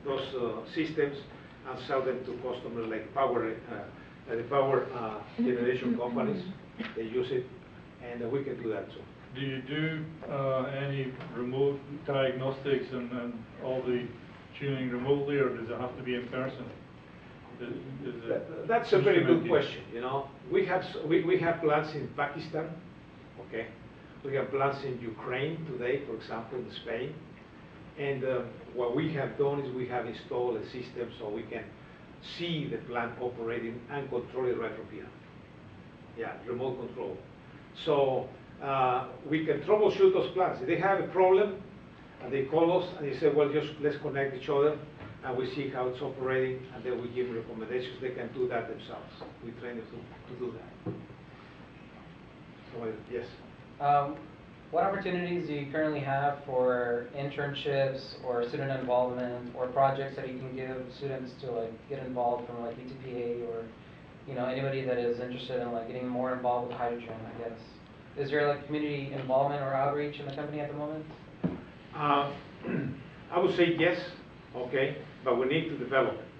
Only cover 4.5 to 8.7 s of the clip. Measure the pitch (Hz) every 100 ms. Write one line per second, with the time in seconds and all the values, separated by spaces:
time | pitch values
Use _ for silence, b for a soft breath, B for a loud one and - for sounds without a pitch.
4.5 | 139 135 127 - 117 110 107 - - 175
5.5 | 123 123 127 123 117 123 117 107 95 90
6.5 | - - - 110 - 113 123 123 127 -
7.5 | - - - - - 123 120 117 139 -
8.5 | 110 113